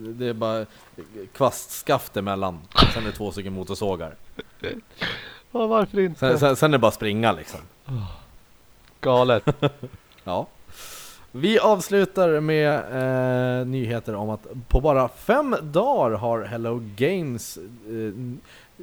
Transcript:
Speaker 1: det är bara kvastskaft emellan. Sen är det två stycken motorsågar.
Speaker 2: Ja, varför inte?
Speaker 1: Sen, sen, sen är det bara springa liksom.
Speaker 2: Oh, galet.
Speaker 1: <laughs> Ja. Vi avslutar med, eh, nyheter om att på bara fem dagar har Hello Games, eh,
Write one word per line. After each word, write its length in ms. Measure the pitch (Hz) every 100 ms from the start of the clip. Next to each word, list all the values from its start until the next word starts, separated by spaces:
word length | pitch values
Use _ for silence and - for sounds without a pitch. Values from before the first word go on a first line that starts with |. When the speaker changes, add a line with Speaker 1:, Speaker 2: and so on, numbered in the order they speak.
| 110
Speaker 1:
det 140 | 117 123
är 60 |
bara 340 | 110 110 110 107 - - - 82 110 98 -
kvastskaft 800 | 131 - - - - 135 - -
emellan. 420 | 98 98 95 85 76 - -
Sen 80 | 117
är 40 | 107
det 60 | -
två 160 | 104
stycken 200 | 101 98
motorsågar. 640 | 95 92 98 104 90 80 - - - - - - 226 - - - - - - _
Speaker 2:
Ja, 140 | 240 220
varför 340 | 226 196 202
inte? 180 | 185 156
Speaker 1:
Sen, 180 | 131 123
sen, 180 | 139 131
sen 140 | 156
är 20 |
det 60 | 139
bara 120 | 110
springa 420 | - 107 104 113
liksom. 280 | 85 - 85 87 _ -
Speaker 2:
Oh, 240 | 123 92 - - - - - _ - - -
galet. 440 | 131 123 127 110 - -
Speaker 1:
<laughs> 640 | - - - - _ _
Ja. 220 | - 90 170 - - - - - - - -
Vi 260 | 127 170 220
avslutar 840 | 220 202 - 202 185 - 175 151
med, 340 | 156 156 147 143 - 131 131 127 127 127 127 123
eh, 60 | 127
nyheter 480 | 131 113 117 113
om 160 | 104 107
att 160 | 110 - 127 117
på 120 | 127
bara 280 | 131 135 123
fem 480 | - - 254 285 214
dagar 480 | 151 156 247 247 123 104
har 260 | 117 117
Hello 400 | 98 117 117 120 110 101
Games, 600 | 139 190 151 117 - - 95 120 107
eh, 240 | 113 110 101 123 135 - - - -